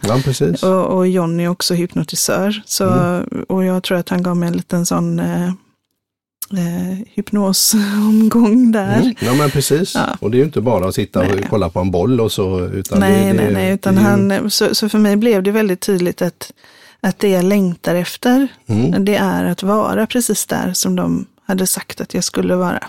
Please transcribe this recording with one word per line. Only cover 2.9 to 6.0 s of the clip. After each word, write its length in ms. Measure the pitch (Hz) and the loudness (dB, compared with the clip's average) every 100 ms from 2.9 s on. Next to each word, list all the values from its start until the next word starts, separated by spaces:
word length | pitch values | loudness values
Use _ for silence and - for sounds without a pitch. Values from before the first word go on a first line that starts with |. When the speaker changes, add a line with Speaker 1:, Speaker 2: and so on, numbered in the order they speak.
Speaker 1:
Mm. 540 | 180 175 175 - - - | 2 2 0 -4 -8 -4
Speaker 2:
och 160 | 190 | -2
jag 180 | 185 185 | 0 0
tror 160 | - 180 | -2 -2
att 100 | - | -2
han 140 | 180 | -2
gav 140 | 180 175 | 0 0
mig 100 | 170 | -2
en 80 | 175 | -2
liten 300 | - 175 175 | -2 -2 0
sån, 320 | 175 170 170 | 0 -2 -2
eh, 260 | 170 170 175 185 _ _ _ _ | -2 -2 -2 -4 _ _ _ _